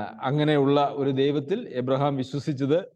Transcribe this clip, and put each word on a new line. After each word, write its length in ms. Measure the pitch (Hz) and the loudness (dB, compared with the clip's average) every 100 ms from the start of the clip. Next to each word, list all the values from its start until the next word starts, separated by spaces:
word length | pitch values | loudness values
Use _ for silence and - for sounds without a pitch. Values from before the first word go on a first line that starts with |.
| 104 - | -4 -6
അങ്ങനെയുള്ള 680 | 131 147 151 151 135 143 143 | -2 2 4 4 4 4 2
ഒരു 160 | 139 135 | 0 -2
ദൈവത്തിൽ 600 | 131 143 147 135 208 226 | 2 0 0 -2 -4 -4
എബ്രഹാം 460 | 127 123 135 143 139 | -6 -2 0 0 -2
വിശ്വസിച്ചത് 760 | 127 143 160 131 135 165 196 | -4 -6 -4 -2 0 0 -2